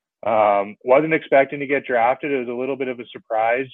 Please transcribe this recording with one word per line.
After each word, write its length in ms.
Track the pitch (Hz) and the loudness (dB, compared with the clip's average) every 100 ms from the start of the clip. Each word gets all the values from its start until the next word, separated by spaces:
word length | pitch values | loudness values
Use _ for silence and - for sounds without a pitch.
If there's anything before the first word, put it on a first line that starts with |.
| _ _ - | _ _ -2
Um, 480 | 110 104 101 101 104 | 2 4 2 0 -4
wasn't 300 | 123 131 156 | 2 4 4
expecting 460 | 160 - 139 135 147 | -2 2 2 2 -2
to 60 | 139 | -4
get 200 | 139 127 | -4 -2
drafted. 440 | 123 117 131 156 | 0 2 0 -2
It 80 | 139 | -4
was 100 | 120 | -4
a 40 | |
little 240 | 120 131 135 | -6 -6 -6
bit 120 | 131 | -6
of 120 | 123 | -8
a 60 | 113 | -12
surprise, 600 | - - 110 113 123 131 | -16 -6 -2 0 0 -4